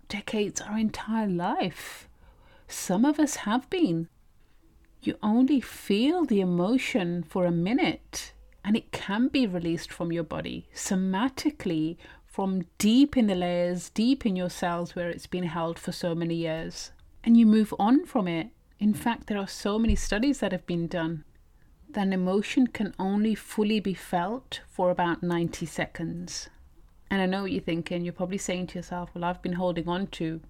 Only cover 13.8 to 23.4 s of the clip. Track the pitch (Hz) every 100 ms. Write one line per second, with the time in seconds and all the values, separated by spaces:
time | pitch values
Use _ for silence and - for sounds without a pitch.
13.8 | - - 226 277 226 185 180 - 180 175
14.8 | 170 - 175 156 - 180 175 170 165 170
15.8 | - - 180 165 170 165 165 160 170 -
16.8 | - - - - 233 233 220 220 208 -
17.8 | 202 277 359 247 185 165 190 - _ -
18.8 | 208 208 240 226 - 208 196 - 208 214
19.8 | 226 214 - 202 277 277 202 185 - 175
20.8 | 165 180 165 160 - - _ _ - -
21.8 | - 220 196 190 180 196 202 - 247 -
22.8 | 202 - 190 202 220 208